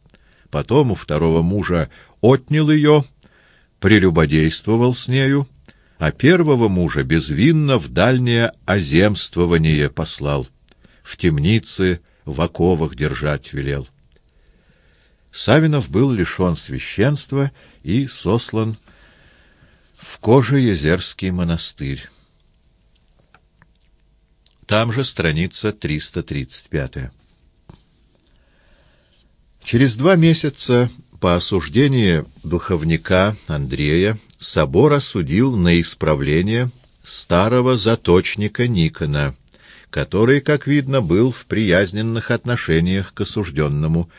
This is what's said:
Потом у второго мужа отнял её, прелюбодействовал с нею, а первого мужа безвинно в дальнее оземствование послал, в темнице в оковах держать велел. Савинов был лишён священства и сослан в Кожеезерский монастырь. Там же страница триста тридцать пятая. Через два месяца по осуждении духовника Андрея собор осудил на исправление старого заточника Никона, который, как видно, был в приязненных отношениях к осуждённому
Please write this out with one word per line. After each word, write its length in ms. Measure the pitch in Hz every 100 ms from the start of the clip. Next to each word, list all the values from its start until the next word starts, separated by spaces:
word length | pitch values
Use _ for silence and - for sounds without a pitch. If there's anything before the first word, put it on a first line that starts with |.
| _ _ _ _ -
Потом 400 | 71 - 131 131
у 40 |
второго 460 | 87 - 76 82 82
мужа 480 | 85 101 92 87 73 - - -
отнял 480 | 113 131 - 151 151
её, 360 | 151 147 151 139 _ _ _ _ _ _ -
прелюбодействовал 1160 | 101 107 92 82 78 78 78 - - 113 123
с 140 | 123 -
нею, 380 | 131 135 143 135 _ _ _ _ -
а 120 | 78
первого 580 | - 143 180 156 127 113
мужа 360 | 92 82 76
безвинно 720 | 65 80 73 73 135 156 147 123
в 100 | 69
дальнее 640 | 65 110 127 123 117 117 - -
оземствование 1200 | 98 82 82 208 196 - 87 87 85 80 76 71
послал, 580 | - 80 - 71 71 64 _ _ _ _ _
в 140 | - -
темнице 840 | 90 76 78 110 - - 92 85 _ _
в 160 | - 71
оковах 560 | 85 - 87 85 78 69
держать 560 | 73 65 76 71 -
велел. 340 | 69 69 69 67 _ _ _ _ _ _ _ _ _ _ _ _ _ _
Савинов 580 | - - 147 160 147 87
был 200 | 90 139
лишён 460 | 113 85 - 92 80
священства 960 | - 67 - - 127 147 - 139 139 - - _
и 240 | 73 113 135
сослан 680 | - 87 117 - 110 110 110 _ _ _ _ _ _ _ _ _ _ _ _
в 220 | - -
Кожеезерский 1120 | 104 135 113 139 123 87 76 90 - - 95
монастырь. 760 | 90 85 82 - - 69 67 - - _ _ _ _ _ _ _ _ _ _ _ _ _ _ _ _ _ _ _ _ _ _ - _ -
Там 260 | 104 117
же 120 | 117
страница 680 | 127 - 82 78 90 - 107
триста 500 | - 76 76 - 90
тридцать 460 | - 71 65 - -
пятая. 440 | 78 65 - 62 _ _ _ _ _ _ - _ _ _ _ _ _ _ _ _ _ _ _ _ _ _ _ _ _
Через 340 | - 120 135 107
два 200 | 156 180
месяца 720 | 165 160 147 - - 123 123 - - -
по 160 | 92 87
осуждении 880 | - 95 76 107 143 131 101 80 - -
духовника 920 | 78 85 - 87 78 82 - 92 101 104 -
Андрея 720 | 107 67 67 73 82 98 110 - -
собор 540 | - 90 131 165 156
осудил 640 | 143 - - 85 95 135 117
на 240 | 87 87
исправление 880 | 78 - 78 73 69 78 98 117 127 - _ _
старого 760 | - - - 87 104 123 123 123
заточника 920 | 107 - - 87 - - 104 - 123
Никона, 640 | 101 80 - 76 73 71 - _ _ _ - -
который, 540 | - 135 95 117 143
как 240 | 135 147 -
видно, 340 | 143 131 135
был 300 | 85 92 127
в 160 | 123 -
приязненных 840 | 98 107 87 98 104 113 113 -
отношениях 840 | 117 120 - - 80 87 95 92
к 80 | -
осуждённому 880 | 104 107 82 71 76 73 78 82 87